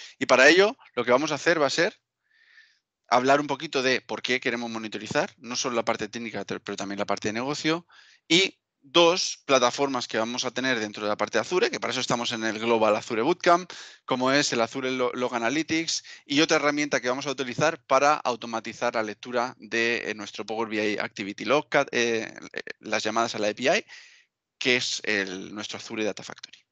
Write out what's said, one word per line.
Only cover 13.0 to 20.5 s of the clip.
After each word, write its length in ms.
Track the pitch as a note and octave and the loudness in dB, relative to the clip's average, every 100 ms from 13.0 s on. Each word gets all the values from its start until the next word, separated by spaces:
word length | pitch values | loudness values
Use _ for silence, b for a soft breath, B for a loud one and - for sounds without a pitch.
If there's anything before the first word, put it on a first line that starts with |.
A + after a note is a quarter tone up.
| - A2+ | 0 -2
Bootcamp, 480 | B2 F3+ - E3+ F3+ B B B - | 0 0 4 2 2 B B B -6
como 260 | C3 B2+ | -2 2
es 220 | C#3 D3 | 2 2
el 80 | B2 | 0
Azure 280 | A2+ C3+ C3 | 0 -2 -4
Lo-, 220 | C3 B2 | -2 -2
Log 240 | - B2 A#2+ | -2 -2 -2
Analytics 640 | A#2 D3 D#3 D#3+ E3 - B B - | -2 -2 -2 -2 -2 -4 B B -2
y 140 | C#3 | 2
otra 160 | D#3 D#3 | 4 4
herramienta 460 | D3 D3 D3 C3+ | 2 0 0 0
que 80 | A#2+ | 0
vamos 180 | C3 C#3 | -2 -4
a 40 | |
utilizar 520 | C3+ C3 A#2+ D3+ D#3+ - | -4 -4 0 0 0 2
para 280 | C3+ C#3+ | 4 4
automatizar 840 | D3+ - A#2 A#2 A2+ A#2 G#2+ A#2+ A#2 | 2 0 -4 -4 -6 -8 -4 -2 0
la 80 | |
lectura 500 | G#2+ G#2 B2+ A#2+ B2 - | -4 -6 -6 -2 -2 -6
de, 500 | G#2+ A2+ A#2 A#2 - | -4 0 0 0 -2
eh, 60 | G#2+ | -6
nuestro 300 | G2+ - | -8 -10
Power 240 | G#2+ | -6